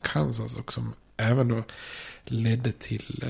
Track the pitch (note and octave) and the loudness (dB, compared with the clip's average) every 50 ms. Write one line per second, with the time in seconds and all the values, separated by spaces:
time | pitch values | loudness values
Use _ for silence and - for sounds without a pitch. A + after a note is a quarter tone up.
0 | - - - D3+ D3+ C3+ A#2 A2 A2+ A2+ B2 B2 A#2+ - - A#2+ A#2 A2+ A2+ - | -4 0 2 2 2 2 0 -2 -4 -4 -6 -8 -6 -6 -4 -4 -4 -4 -6 -8
1 | - _ _ - A2+ A2 A#2+ C3+ C3 A#2+ A#2 A2+ G#2+ - - - - - - - | -14 _ _ 0 4 4 6 6 6 4 4 0 -2 -6 -10 -14 -14 -12 -12 -12
2 | - - - - - - B2 A#2 A2+ A#2 A2+ A#2 A#2+ A#2+ G#2+ - - - A2+ G#2 | -12 -12 -14 -14 -8 -4 -2 2 4 4 4 4 2 0 -2 -2 -4 -4 -4 -4
3 | - - - - - B2 | -4 -6 -6 -6 -4 -4